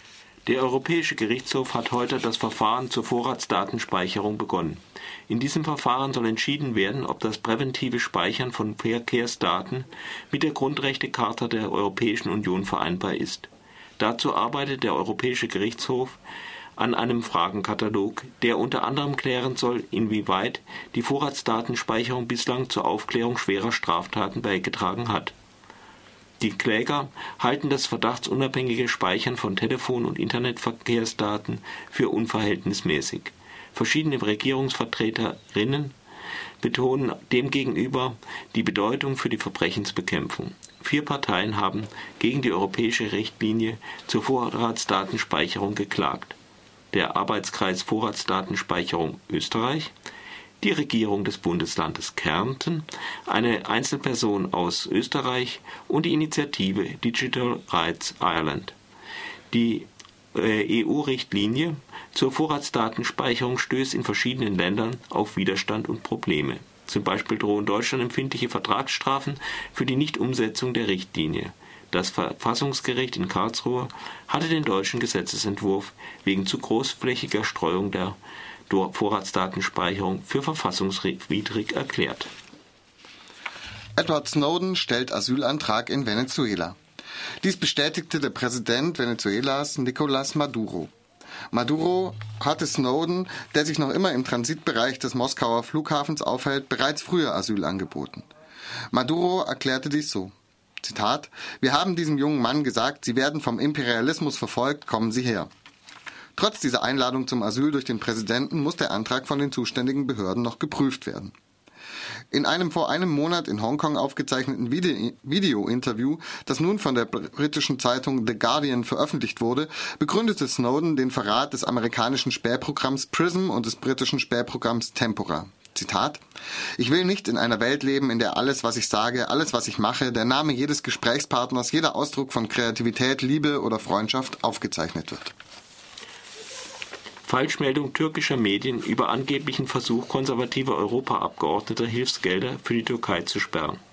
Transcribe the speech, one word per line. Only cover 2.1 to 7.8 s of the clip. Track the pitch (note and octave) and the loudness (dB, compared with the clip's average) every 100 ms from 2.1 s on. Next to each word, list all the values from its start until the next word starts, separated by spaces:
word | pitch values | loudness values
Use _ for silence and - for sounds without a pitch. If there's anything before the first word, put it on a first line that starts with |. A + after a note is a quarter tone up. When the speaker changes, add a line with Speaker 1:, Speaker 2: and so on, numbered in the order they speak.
| C3 | 0
Speaker 1:
das | A#2 A2+ | 0 0
Verfahren | A2+ - G#2+ B2 C3 | -2 2 2 2 0
zur | B2+ | -2
Vorratsdatenspeicherung | A2+ A#2+ B2+ A#2+ - F#2 G2 A#2 - F#2 F2+ G2+ G#2 G#2+ | 0 2 2 -2 0 0 0 -4 0 0 0 0 -2 -2
begonnen. | G2 F2+ E2 - - - - - - | 0 0 0 -4 -12 -14 -14 -12 -4
In | A#2 | -2
diesem | C3+ E3+ | 0 0
Verfahren | D#3 D3 C3 B2+ C3+ | 0 0 2 2 0
soll | C3 A#2 | 0 0
entschieden | A2 - D3 C#3 | 0 0 0 0
werden, | G#2+ F#2+ C3 | 2 2 0
ob | - - | -2 -2
das | A2+ G#2+ | -2 -2
präventive | A#2 A#2 C3+ B2+ | 0 0 0 -2